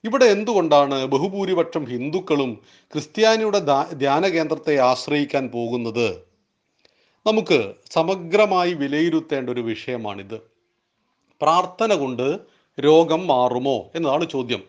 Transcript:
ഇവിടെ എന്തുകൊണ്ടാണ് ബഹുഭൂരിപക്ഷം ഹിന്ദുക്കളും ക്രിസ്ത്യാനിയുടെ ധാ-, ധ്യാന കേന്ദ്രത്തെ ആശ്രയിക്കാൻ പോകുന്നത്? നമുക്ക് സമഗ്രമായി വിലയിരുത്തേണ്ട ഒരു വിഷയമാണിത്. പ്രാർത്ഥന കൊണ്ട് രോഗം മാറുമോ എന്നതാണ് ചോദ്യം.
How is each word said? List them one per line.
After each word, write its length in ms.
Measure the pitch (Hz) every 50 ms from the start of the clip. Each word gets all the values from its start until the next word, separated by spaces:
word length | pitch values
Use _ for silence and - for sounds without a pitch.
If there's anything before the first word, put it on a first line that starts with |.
| -
ഇവിടെ 220 | 226 220 269 262
എന്തുകൊണ്ടാണ് 720 | 226 202 202 214 233 226 196 170 160 147 143 143 139 139 135 131
ബഹുഭൂരിപക്ഷം 800 | 131 135 135 160 196 190 202 196 185 185 170 165 170 - 170 147
ഹിന്ദുക്കളും 640 | 117 123 117 127 147 156 185 185 - 156 143 139 123 113 104 _ _ _ _ _ _
ക്രിസ്ത്യാനിയുടെ 720 | - 151 147 - _ 214 220 220 220 220 220 214 202 202
ധാ-, 260 | 170 147 139 135 - - 170
ധ്യാന 300 | 139 139 139 139 156 185 196
കേന്ദ്രത്തെ 480 | 165 165 156 151 160 143 - 160 147 139
ആശ്രയിക്കാൻ 640 | 127 123 127 123 - - 147 147 143 - - 139 131 117
പോകുന്നത്? 600 | 113 120 120 117 123 120 117 113 107 120 117 104 90 90 - _ _ _ _ _ _ _ _ _ _ _ _ _ _ _ _ _ _ _ _
നമുക്ക് 360 | 214 220 220 - - 175 127 107 98 - _ _ -
സമഗ്രമായി 840 | - 175 160 165 190 185 170 165 170 202 214 196 190 180 180 175 180
വിലയിരുത്തേണ്ട 760 | 147 143 135 143 151 165 170 156 160 160 - 151 135 131 120
ഒരു 100 | 123 123
വിഷയമാണിത്. 760 | 117 117 110 - - - 127 117 110 104 101 101 98 101 113 110 - _ _ _ _ _ _ _ _ _ _ _ _ _ _ _ _ _ _ _
പ്രാർത്ഥന 520 | 147 147 165 180 180 180 - - 220 220 202
കൊണ്ട് 340 | 160 139 131 127 117 127 135 165 214 - _ _ _ _ _ _ -
രോഗം 440 | 131 147 156 165 165 - 156 165 185
മാറുമോ 500 | 160 139 123 123 123 123 127 127 139 131 110 95 -
എന്നതാണ് 320 | - 165 165 147 143 156 170
ചോദ്യം. 360 | 165 - 135 123 117 120 95 -